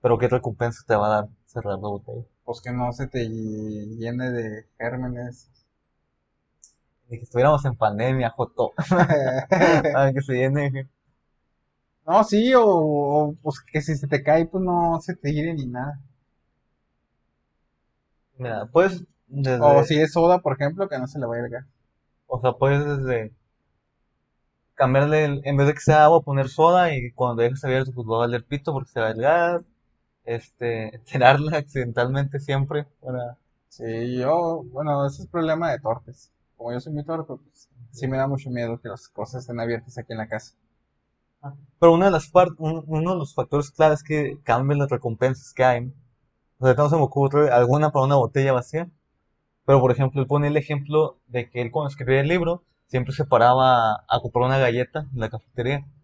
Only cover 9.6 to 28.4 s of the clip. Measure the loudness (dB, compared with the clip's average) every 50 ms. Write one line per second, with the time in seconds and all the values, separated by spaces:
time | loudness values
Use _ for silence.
9.6 | 4 4 4 4 2 0 2 2 2 2 0 -2 -4 -4 -2 0 0 0 0 0
10.6 | -2 -2 -4 -6 -10 -12 _ _ _ _ _ _ _ _ _ _ _ _ _ _
11.6 | _ _ _ _ _ _ _ _ _ 2 4 4 4 4 2 2 2 6 6 6
12.6 | 6 6 4 4 2 2 0 0 0 2 2 2 2 0 -4 -6 _ -8 -8 -8
13.6 | _ _ -6 -4 -2 -2 -4 -4 -4 -2 -2 -2 2 2 2 2 2 0 -2 -4
14.6 | -2 0 0 0 0 0 0 -2 -4 -8 -12 -6 -4 -4 -2 -2 -2 -4 -4 -6
15.6 | -8 -8 -8 -8 -8 -10 -10 -14 -18 -20 _ _ _ _ _ _ _ _ _ _
16.6 | _ _ _ _ _ _ _ _ _ _ _ _ _ _ _ _ _ _ _ _
17.6 | _ _ _ _ _ _ _ _ _ _ _ _ _ _ _ _ -10 -8 -8 -8
18.6 | -8 0 2 2 2 2 0 -4 -14 _ _ _ _ _ -8 -4 -2 -2 0 4
19.6 | 4 6 6 6 4 4 2 2 2 2 2 2 4 4 4 2 2 -2 -4 -2
20.6 | -4 -6 -4 -4 -6 -6 -4 -8 -8 -8 -8 -8 -8 -6 -6 -6 -8 -8 -10 -12
21.6 | -16 _ _ _ _ _ _ _ _ _ _ _ _ _ -8 -2 -2 -2 0 2
22.6 | 0 2 2 0 0 -2 -4 -4 -4 -4 -4 -4 -4 -8 -14 _ _ _ _ _
23.6 | _ _ _ _ _ _ _ _ _ _ _ _ _ _ _ _ _ _ _ _
24.6 | _ _ _ 0 0 2 4 4 4 4 4 2 2 0 -2 -4 -4 -2 2 4
25.6 | 4 2 2 0 2 4 6 8 8 8 8 6 4 2 -2 -2 -2 -2 0 4
26.6 | 4 6 6 6 4 2 0 -2 -6 -8 -4 -2 -2 -2 2 2 0 0 0 -2
27.6 | -4 -2 0 0 -2 -2 -6 -10 -6 -2 -2 0 0 0 -2 -4